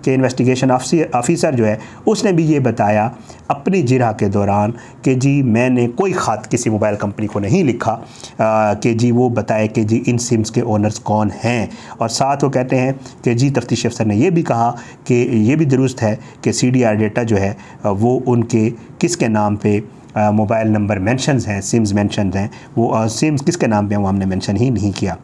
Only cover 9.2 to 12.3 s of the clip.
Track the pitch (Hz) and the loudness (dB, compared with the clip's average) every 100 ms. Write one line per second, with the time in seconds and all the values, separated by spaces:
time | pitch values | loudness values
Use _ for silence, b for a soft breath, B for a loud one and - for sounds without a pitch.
9.2 | 123 113 - 110 110 113 107 117 - 120 | 2 0 -2 0 0 0 0 0 0 -2
10.2 | - 117 107 - 117 107 104 107 - 107 | 0 0 0 -2 0 0 0 -2 -2 0
11.2 | 104 - 113 123 95 B B B 113 - | 0 -2 -2 -2 -4 B B B -4 -2
12.2 | - | 0